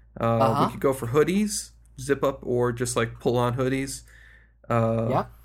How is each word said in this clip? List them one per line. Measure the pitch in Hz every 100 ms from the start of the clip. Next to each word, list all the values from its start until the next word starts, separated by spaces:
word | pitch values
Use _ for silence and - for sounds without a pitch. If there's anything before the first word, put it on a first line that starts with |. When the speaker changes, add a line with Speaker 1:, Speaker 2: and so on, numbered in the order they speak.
| - -
Speaker 1:
Uh, |
Speaker 2:
Uh-huh. | 117 117 110 139
Speaker 1:
we | 180
could | -
go | 143
for | 131 113
hoodies, | 147 151 196 208 - - - - -
zip | 131 135
up | 139 139
or | - 123 120
just, | 120 120
like, | 123 113 120
pull | 139 120
on | 120
hoodies. | 127 127 135 135 - - - - - _ _ -
Uh, | 117 113 113 113
Speaker 2:
Yeah. | 139 - -